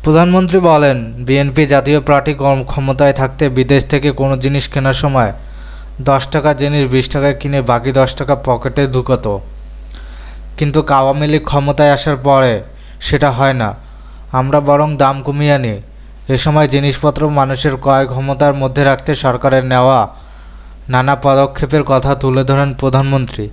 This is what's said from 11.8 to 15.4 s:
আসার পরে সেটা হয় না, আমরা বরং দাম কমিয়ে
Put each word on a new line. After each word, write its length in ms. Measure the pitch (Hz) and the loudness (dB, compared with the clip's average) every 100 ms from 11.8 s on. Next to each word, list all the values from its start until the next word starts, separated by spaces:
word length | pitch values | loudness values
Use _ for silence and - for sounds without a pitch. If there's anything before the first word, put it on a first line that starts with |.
| 147 | 4
আসার 240 | 139 - 139 | 4 0 -2
পরে 360 | 135 135 131 107 - - - - | 2 4 4 0 -6 -18 -20 -12
সেটা 280 | - 147 143 | -4 0 0
হয় 260 | 127 135 127 | 2 0 0
না, 80 | 107 95 - - - - - | -4 -6 -16 -20 -20 -20 -6
আমরা 260 | 127 131 147 | -4 0 0
বরং 280 | 143 143 151 143 | 2 2 2 2
দাম 200 | 135 139 | 0 0
কমিয়ে 320 | 135 143 | -4 -2